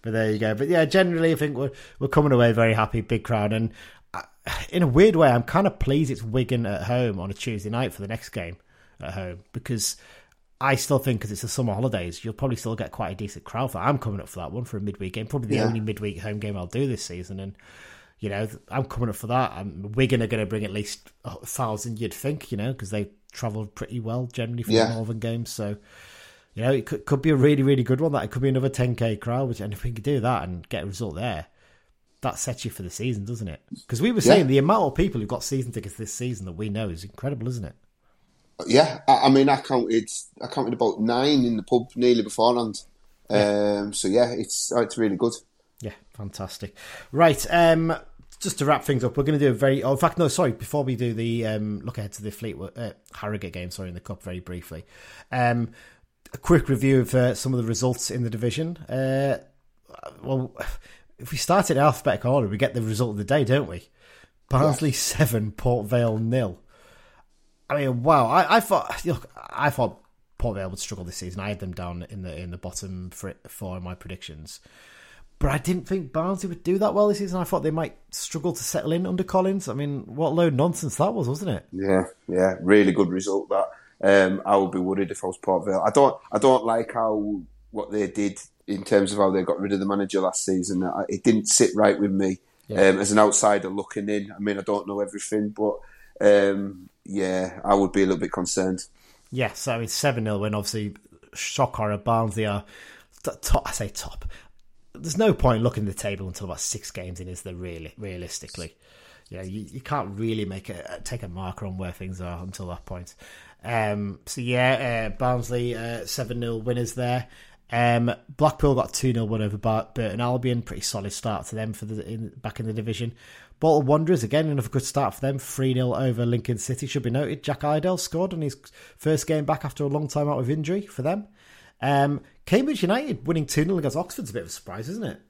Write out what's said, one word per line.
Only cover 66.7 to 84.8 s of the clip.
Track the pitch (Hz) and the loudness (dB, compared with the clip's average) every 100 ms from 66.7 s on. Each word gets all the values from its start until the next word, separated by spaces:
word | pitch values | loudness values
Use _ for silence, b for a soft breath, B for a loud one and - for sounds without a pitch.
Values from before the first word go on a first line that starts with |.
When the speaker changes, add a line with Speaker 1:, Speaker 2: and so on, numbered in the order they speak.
| b b b b b b _ _ _ - | b b b b b b _ _ _ -4
Speaker 1:
I | 147 | -2
mean, | 135 123 | 0 2
wow. | 135 151 117 | 6 6 8
I, | 160 156 220 | 4 6 4
I | |
thought, | 214 165 - - 170 | 4 0 0 -4 -2
look, | 147 - - - | -2 -4 -18 -12
I | - - | 0 0
thought | 120 117 - _ _ _ - | 2 -2 -2 _ _ _ -4
Port | 120 101 | -4 -2
Vale | 95 | -6
would | 95 | -8
struggle | - 95 | -10 -8
this | 90 - | -10 -10
season. | 90 92 | -10 -8
I | 98 | -6
had | 98 | -6
them | 92 | -8
down | 90 87 87 87 | -8 -8 -8 -10
in | 104 | -12
the, | 92 78 | -10 -10
in | 90 | -10
the | 90 | -10
bottom | 90 - 95 92 90 | -10 -10 -10 -10 -12
fr-, | - 95 - - | -12 -14 -14 -20
four | - 95 92 | -12 -10 -8
in | |
my | 90 | -10
predictions. | 90 - 92 - 76 78 - b b b b b b b _ | -12 -14 -14 -14 -16 -18 -20 b b b b b b b _
But | 143 | 0
I | 143 | 2
didn't | - 180 - | -2 -4 -2
think | 196 139 | -6 -4
Barnsley | 160 175 190 190 | -4 -2 -4 -6
would | 170 | -6
do | 175 190 | -2 2
that | 208 | 2
well | 202 208 | 4 4
this | 202 | 2
season. | 196 180 | -2 -4
I | |
thought | 170 165 | -2 0
they | 156 | 0
might | 160 156 - _ | -2 -4 -8 _
struggle | - - 160 170 | -12 -8 -4 -4
to | 165 | -4
settle | - 170 156 | -4 -4 -2
in | 170 180 | -2 0
under | 180 | -2
Collins. | 185 190 190 196 - | 0 2 2 0 -4
I | |
mean, | 127 143 143 - | -4 -4 -6 -8
what | 127 156 | -2 0
load | 160 170 | 4 4
of | |
nonsense | 131 170 - 151 - | 4 2 2 -4 0
that | 185 | 0
was, | 226 123 | 2 -2
wasn't | 147 190 | -2 -4
it? | 101 - | -4 -6
Speaker 2:
Yeah, | 92 98 95 90 - - | -4 4 4 2 -8 -2
yeah, | 90 95 92 | 4 4 2
really | 87 104 98 | 6 8 8
good | 87 92 | 4 2
result | 92 98 95 - | 0 0 -2 0
that. | 95 95 B B B | 0 0 B B B
Um, | 98 98 92 95 | 6 6 6 2
I | 98 101 | 4 4
would | 95 | 4
be | |
worried | 92 | 0